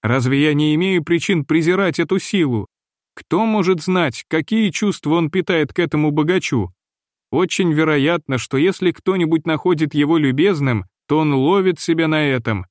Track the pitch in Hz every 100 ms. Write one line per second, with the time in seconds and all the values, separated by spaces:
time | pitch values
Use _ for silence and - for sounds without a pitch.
0 | 107 131 127 139 151 147 151 151 190 185
1 | 147 170 - 180 139 160 160 185 190 160
2 | 165 196 - 196 151 113 95 _ _ _
3 | _ - - 170 226 214 180 180 165 185
4 | 156 - - 160 156 220 214 - 214 -
5 | 147 165 160 190 170 175 147 - 170 156
6 | 151 147 151 185 - 127 92 _ _ _
7 | _ _ _ 135 180 - 180 151 160 151
8 | 139 170 - 127 - 135 170 185 180 165
9 | - 190 160 165 165 156 185 165 151 147
10 | 147 165 143 131 185 170 139 113 90 _
11 | _ 151 156 139 135 196 190 165 - 165
12 | 160 156 147 131 117 104 92